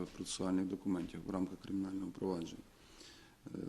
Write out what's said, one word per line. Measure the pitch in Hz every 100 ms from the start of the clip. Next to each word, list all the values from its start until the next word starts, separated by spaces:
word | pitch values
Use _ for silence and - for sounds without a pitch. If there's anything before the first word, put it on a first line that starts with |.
| 87 -
процесуальних | - - 95 92 95
документів | 95 104 90 85 82 87
в |
рамках | 95 90 92
кримінального | - 98 95 98 92
провадження. | - 95 87 82 - - - - - - - - - -
Е, | -